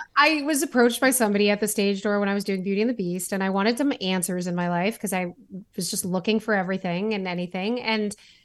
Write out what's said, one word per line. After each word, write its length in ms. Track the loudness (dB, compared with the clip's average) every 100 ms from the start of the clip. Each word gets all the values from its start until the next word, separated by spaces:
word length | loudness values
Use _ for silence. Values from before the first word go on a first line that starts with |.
| 0 2
I 260 | 4 4 0
was 160 | 0
approached 380 | 0 4 4 4
by 100 | 2
somebody 400 | 4 2 4 4
at 100 | 2
the 80 | 0
stage 340 | 0 0 0
door 180 | 0 0
when 80 | 0
I 60 |
was 100 | 0
doing 180 | -2 -2
Beauty 180 | 0 0
and 80 | 0
the 60 |
Beast, 380 | 0 -4 -4 -4
and 100 | -2
I 80 | 0
wanted 260 | 2 2 2
some 160 | 0 0
answers 460 | 0 0 0 -2 -2
in 80 |
my 140 | -2 0
life 300 | 0 0 -2
'cause 140 | -4
I 220 | -4 -4 -8 -16 -18 -12 -8
was 140 | -6
just 140 | -4
looking 360 | -2 -2 0 0
for 140 | 2
everything 580 | 0 0 -2 -2 -2 -2
and 120 | -2 -4
anything. 520 | -4 -4 -4 -4 -2
And 320 | -2 -2 -2 -6 -16 _